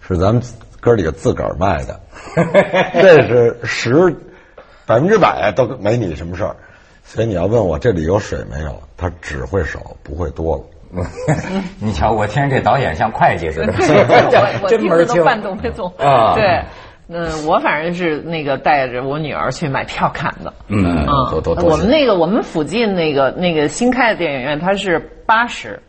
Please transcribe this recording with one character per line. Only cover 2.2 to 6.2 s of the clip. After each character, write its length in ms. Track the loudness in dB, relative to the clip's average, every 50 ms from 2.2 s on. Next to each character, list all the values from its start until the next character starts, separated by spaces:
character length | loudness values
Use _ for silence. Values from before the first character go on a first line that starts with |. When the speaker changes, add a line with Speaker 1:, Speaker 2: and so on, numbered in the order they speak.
| -18 -6 -2
Speaker 2:
<laughs> 580 | -2 -2 2 4 2 2 4 2 -2 -2 0 2
Speaker 1:
这 300 | 6 8 8 10 8 8
是 340 | 6 4 4 4 4 2 -2 -6
十， 520 | -8 -6 -4 -2 2 4 4 4 4 2 -2 -12 -20 -20 -20 -20 _ _ -20 -20 -20 -20 -20 -2
百 140 | 2 2 2
分 80 | 4 4
之 100 | 4 6
百 340 | 4 4 2 2 0 0 2
都 100 | 2 0 0 0 -4
没 180 | -2 0 0 0
你 160 | 0 -2 -4
什 120 | -6